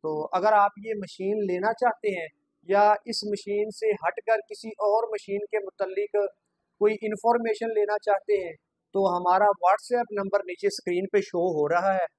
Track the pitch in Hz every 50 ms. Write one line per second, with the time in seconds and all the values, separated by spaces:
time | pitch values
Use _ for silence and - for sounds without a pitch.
0 | - 156 156 151 156 - - 185 185 214 214 208 202 202 _ 202 202 220 220 208
1 | 190 170 - - 185 196 208 220 202 190 180 180 190 220 226 233 254 240 220 _
2 | - 208 190 175 165 156 _ _ _ _ _ _ _ 170 196 202 208 214 214 208
3 | _ 240 220 - 214 208 208 202 - 202 202 208 214 220 208 - 220 220 202 -
4 | 160 175 196 240 _ - 226 214 - _ 214 - - 220 208 - 208 208 208 220
5 | 226 220 214 202 - - 196 202 208 - - 214 202 190 _ _ 196 190 190 196
6 | 208 208 - 202 202 190 _ _ _ _ _ _ _ _ _ _ 202 214 214 208
7 | 220 214 214 196 - 233 233 240 226 226 214 - 226 226 220 208 208 202 208 208
8 | - 214 202 196 _ - 208 196 180 170 160 _ _ _ _ _ _ _ _ 202
9 | 196 185 175 180 180 180 180 190 208 208 196 - - 180 196 - - - 240 240
10 | 240 233 208 202 196 196 202 202 185 180 180 _ - 202 190 - _ 180 175 180
11 | 190 196 - 202 180 - - 175 170 185 165 151 147 147 165 175 180 196 190 185
12 | 175 156 _